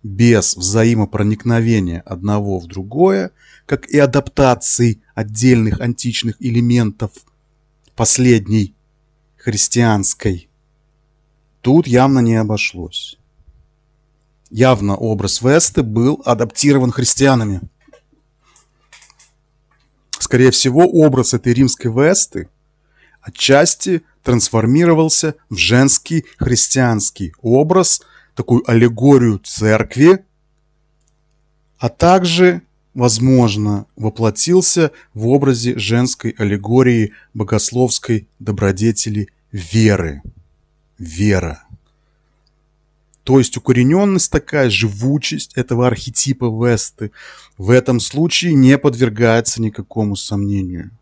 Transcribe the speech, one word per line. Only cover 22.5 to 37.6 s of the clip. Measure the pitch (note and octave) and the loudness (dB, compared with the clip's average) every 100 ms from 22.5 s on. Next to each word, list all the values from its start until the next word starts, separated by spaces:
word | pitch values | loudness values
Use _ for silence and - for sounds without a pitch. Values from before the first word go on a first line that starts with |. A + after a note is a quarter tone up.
| _ _ _ _ _ _ _ | _ _ _ _ _ _ _
отчасти | - - - C#3 F3 - - E3+ _ _ | -20 -6 2 4 2 -2 -4 -4 _ _
трансформировался | - A#2+ - A2+ A2+ C#3+ E3+ D#3+ D#3+ - D#3 - _ | -2 -2 0 0 2 2 4 2 2 -2 -4 -8 _
в | G2 | -6
женский | - A#2+ C#3 - - D#3+ - _ | 0 2 2 0 -2 -6 -6 _
христианский | B2+ B2 - C3+ B2 A2 - - F2+ _ | -2 -2 0 0 0 0 -4 -8 -12 _
образ – | A2+ B2+ D#3 F#3 F3 - _ _ _ - | 0 2 2 2 0 -4 _ _ _ -12
такую | - A#2+ - | 0 0 2
аллегорию | A#2 A#2+ A2+ C3+ C#3 A#2+ G2+ | 2 2 2 4 6 4 0
церкви, | - - G#2+ A2 G#2+ B2 D#3+ F#3+ _ _ _ _ _ _ _ _ _ _ _ _ _ _ _ _ | -6 -4 0 0 -2 4 4 4 _ _ _ _ _ _ _ _ _ _ _ _ _ _ _ _
а | B2 | -8
также, | - E3+ F#3+ F3+ E3 F3+ F3 _ _ _ | 0 2 4 2 2 2 2 _ _ _
возможно, | C3 A#2+ A2 C3 B2+ A#2 G#2 G#2 G#2 - - | -2 0 2 2 4 2 0 -2 -4 -6 -8
воплотился | A2 G#2+ A2+ G#2 D#3+ F3+ F3+ F3 D#3 - _ | -8 -2 -4 -2 0 2 2 0 -2 -4 _
в | G#2+ A2+ | -6 0
образе | C#3 C3+ A#2+ A#2+ - | 2 2 0 -2 -4
женской | G2 A#2+ B2 - A#2 | -2 0 -2 -4 -8
аллегории | - G#2 G2+ G2+ B2 C3 A#2 G#2+ - _ | -4 -4 -4 0 2 4 2 0 -6 _
богословской | A2 G2+ G#2+ | -8 -2 -2